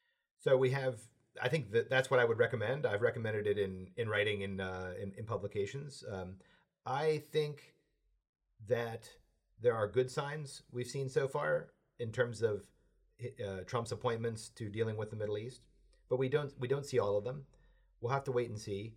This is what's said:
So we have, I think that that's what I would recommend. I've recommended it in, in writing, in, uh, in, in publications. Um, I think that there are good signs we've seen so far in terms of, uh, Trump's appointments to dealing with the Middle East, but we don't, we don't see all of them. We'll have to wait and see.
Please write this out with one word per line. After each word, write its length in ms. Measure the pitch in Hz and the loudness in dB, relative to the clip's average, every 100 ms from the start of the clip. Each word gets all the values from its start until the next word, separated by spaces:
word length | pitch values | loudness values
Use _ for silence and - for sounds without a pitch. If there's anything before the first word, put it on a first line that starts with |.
| _ _ _ _ | _ _ _ _
So 180 | 147 131 | 4 6
we 140 | 131 | 6
have, 300 | 135 131 110 - _ _ - | 2 -2 -4 -14 _ _ -4
I 60 | 123 | 0
think 240 | 160 101 | 0 2
that 180 | 113 - | 0 4
that's 200 | 131 131 | 2 4
what 100 | 127 | 4
I 40 | |
would 140 | 117 113 | 4 4
recommend. 480 | 113 113 107 139 117 | 2 2 -2 -2 0
I've 160 | 101 | 2
recommended 440 | 117 120 110 107 104 | 2 2 -2 0 2
it 100 | 101 | 2
in, 300 | 95 92 92 - | 0 -2 -10 -4
in 120 | 107 | 0
writing, 340 | 104 104 101 | 2 2 0
in, 180 | 98 95 | -2 -4
uh, 320 | 92 92 92 95 | -4 -4 -6 -6
in, 120 | 98 101 | -8 -8
in 60 | |
publications. 800 | 110 104 101 104 98 - 147 - 110 | -4 -4 -2 -2 -2 -4 -10 -12 -8
Um, 260 | 95 92 92 - _ _ _ 117 | -8 -8 -12 -20 _ _ _ -4
I 360 | 135 156 151 - | 0 2 0 0
think 420 | 156 151 143 - _ _ _ _ _ _ _ _ - 104 | -2 -2 -6 -16 _ _ _ _ _ _ _ _ -10 0
that 400 | 120 117 113 - - _ _ _ - | 0 0 -6 -12 -20 _ _ _ 2
there 140 | 117 | 2
are 120 | 113 101 | 4 2
good 220 | 123 127 | 4 2
signs 520 | 151 143 156 139 - - | 0 -4 -6 -8 -12 -10
we've 140 | 123 120 | -8 -6
seen 220 | 139 131 | -4 0
so 200 | 147 135 | 2 2
far 400 | 147 151 73 - _ _ - | 2 2 0 0 _ _ -8
in 140 | 117 | -6
terms 300 | 110 120 104 | 0 0 2
of, 200 | 110 101 - _ _ _ _ - 120 - | 0 0 -6 _ _ _ _ -12 -12 -8
uh, 180 | 101 95 92 | -8 -6 -4
Trump's 240 | 123 113 | -4 -2
appointments 580 | 120 123 113 117 110 - | -2 0 0 -2 -6 -12
to 180 | - 110 | -10 -6
dealing 280 | 107 110 107 | -2 -2 -2
with 140 | 107 | -6
the 60 | 107 | -4
Middle 200 | 104 104 | -4 -4
East, 260 | 117 - - _ _ _ - | -6 -14 -20 _ _ _ -2
but 100 | 127 | 0
we 100 | 131 | 2
don't, 240 | 151 143 - | 2 -2 -4
we 80 | 123 | 0
don't 180 | 143 135 | 0 2
see 140 | 123 | 2
all 180 | 101 101 | 2 0
of 60 | |
them. 180 | 113 143 - _ _ _ _ - | -2 -8 -12 _ _ _ _ -6
We'll 120 | 117 | -2
have 100 | 135 | -2
to 80 | 139 | 2
wait 160 | 123 117 | 0 0
and 100 | 107 | -6
see. 360 | - 98 110 | -6 -6 -6